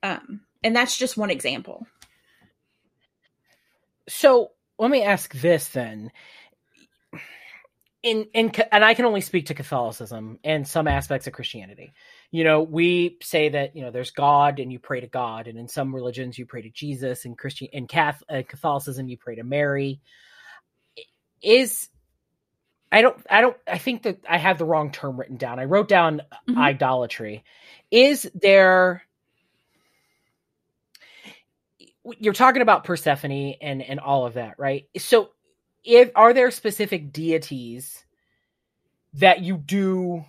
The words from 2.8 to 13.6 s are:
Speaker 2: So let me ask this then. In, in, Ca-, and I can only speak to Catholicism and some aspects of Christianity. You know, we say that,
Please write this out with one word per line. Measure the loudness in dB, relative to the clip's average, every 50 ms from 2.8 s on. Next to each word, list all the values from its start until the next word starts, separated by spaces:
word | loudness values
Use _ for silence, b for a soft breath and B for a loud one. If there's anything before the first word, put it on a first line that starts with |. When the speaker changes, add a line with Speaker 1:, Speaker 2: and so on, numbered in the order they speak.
| _ _ _ _ _ _ _ _ _ _ _ _ _ _ _ _ _ _ _ _ _ _ _ _ _ -14
Speaker 2:
So | -12 2 4 6 6 6 4 0 _ _ _ _ _ _
let | 0 0
me | 2 2 2
ask | 0 -2 -2 -4 -10 -14
this | -4 0 2 2 2 0 -4
then. | -8 -8 -8 -8 -12 -14 -16 -18 b b b b b b b b b _ _ _ _ _ _ _ _ _ _ _ -20 B B B B B B B B B B B _ _ _ _ _ _ -4
In, | -2 -2 -2 -4 -4 _
in, | 0 0 0
Ca-, | 0 -2 -2 2
and | 4 4 6
I | 6 4
can | 4 2
only | 0 0 -2
speak | -4 -2 -4 -4 -4 -4
to | -10
Catholicism | -10 -8 -6 -4 -4 -4 -4 -8 -10 -16 -14 -14 -14 -14 -16 -16 -12 _
and | -4 -4 -4 -4
some | -4 -4 -2 0 0
aspects | 0 -2 -2 -4 -6 -6 -6 -10
of | -14
Christianity. | -12 -14 -14 -12 -14 -18 -20 -20 _ -20 -20 b b b b b b b b
You | -4 0 2
know, | 4 4 2
we | 2 0 -2 0 0 2 2 2 0 -2 -4 _
say | -16 -4 -2 0 0 0
that, | 0 -2